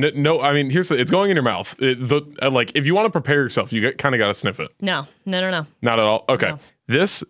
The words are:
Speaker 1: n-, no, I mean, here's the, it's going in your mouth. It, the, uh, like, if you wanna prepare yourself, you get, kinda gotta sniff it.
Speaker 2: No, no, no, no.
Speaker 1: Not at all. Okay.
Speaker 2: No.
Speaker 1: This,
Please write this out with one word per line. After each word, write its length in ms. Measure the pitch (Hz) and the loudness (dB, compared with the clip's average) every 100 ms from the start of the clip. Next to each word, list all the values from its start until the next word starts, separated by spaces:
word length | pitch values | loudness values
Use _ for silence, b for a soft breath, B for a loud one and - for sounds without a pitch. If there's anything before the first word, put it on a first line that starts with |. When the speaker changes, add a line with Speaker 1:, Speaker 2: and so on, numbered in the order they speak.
Speaker 1:
n-, 160 | 143 131 | 0 2
no, 200 | 147 160 | 2 2
I 120 | 139 | 2
mean, 160 | 143 139 | 2 2
here's 180 | 156 185 | 0 0
the, 80 | 139 | 0
it's 140 | 127 | 2
going 180 | 180 202 | 2 2
in 60 | 175 | 2
your 80 | |
mouth. 320 | 120 92 98 - | 0 -2 -6 -2
It, 200 | 131 123 127 | 0 0 0
the, 140 | 147 147 - | -2 -2 -4
uh, 80 | 135 | 0
like, 220 | 131 120 | 0 0
if 120 | 151 139 | 0 0
you 80 | |
wanna 160 | 185 220 | 2 0
prepare 260 | 170 131 147 | 0 0 0
yourself, 320 | 127 - 98 | 0 -2 -2
you 80 | 113 | 0
get, 180 | 113 - | -2 0
kinda 200 | 143 123 | 0 2
gotta 160 | 104 | 0
sniff 240 | 98 107 92 | 0 -4 -6
it. 120 | 78 - | -8 -8
Speaker 2:
No, 260 | 196 165 139 _ - | -4 -4 -6 _ -6
no, 140 | 185 | -4
no, 100 | 185 | -2
no. 160 | 180 151 _ | -4 -6 _
Speaker 1:
Not 160 | 120 113 | 0 2
at 40 | 107 | 2
all. 180 | 110 - | 2 0
Okay. 200 | 127 95 | 0 0
Speaker 2:
No. 80 | 139 B _ - | -4 B _ -2
Speaker 1:
This, 340 | 127 196 - | 0 0 -2